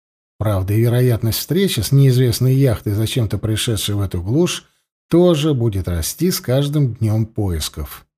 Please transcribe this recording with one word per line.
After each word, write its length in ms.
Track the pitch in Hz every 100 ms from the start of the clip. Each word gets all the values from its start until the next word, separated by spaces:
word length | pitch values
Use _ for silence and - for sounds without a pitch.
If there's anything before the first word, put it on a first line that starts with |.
| _ _ _ -
Правда, 360 | 107 98 92
и 60 | 107
вероятность 600 | 117 120 127 113 113 -
встречи 420 | - 165 190 127
с 100 | 101
неизвестной 640 | 139 135 127 127 - 127 131
яхтой, 380 | 135 101 110
зачем-то 440 | 104 110 131 104 104
пришедшей 580 | 107 107 - 104 - 104
в 60 |
эту 200 | 101 90
глушь, 440 | 90 139 175 - - _ _ _ -
тоже 440 | 170 180 156 156
будет 340 | 135 117 95 92
расти 440 | 85 82 - 175
с 80 | 180
каждым 560 | - 131 143 147 135 104
днём 300 | 110 110 110
поисков. 840 | - 101 82 - - 71 - -